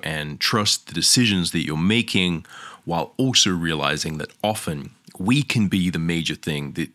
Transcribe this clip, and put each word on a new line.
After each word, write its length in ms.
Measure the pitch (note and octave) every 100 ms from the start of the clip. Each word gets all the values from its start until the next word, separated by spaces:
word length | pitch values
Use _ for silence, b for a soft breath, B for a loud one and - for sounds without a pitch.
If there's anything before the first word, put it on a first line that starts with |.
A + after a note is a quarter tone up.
and 340 | - D#2 D2+ C#2+
trust 480 | - A2+ G#2 - -
the 80 |
decisions 560 | F#2 - - A#2 F#2+ E2
that 140 | F2
you're 120 | D2 D#2
making, 680 | F#2 A#2 A2 G2 F2+ E2 - B B B
while 300 | - E2+ - -
also 340 | C3 - G2+
realizing 680 | F2 E2 D#2 C#2+ D2+ E2 D#2
that 120 | C#2+ -
often 480 | G#2+ G#2+ - D2 C#2 - - -
we 240 | F#2+ C#3+
can 260 | C#3+ A#2+ G2+
be 220 | G2 F2+
the 80 | F2
major 360 | E2 E2+ D#2
thing 380 | D2 - D2 C#2+
that 180 | D#2+ D#2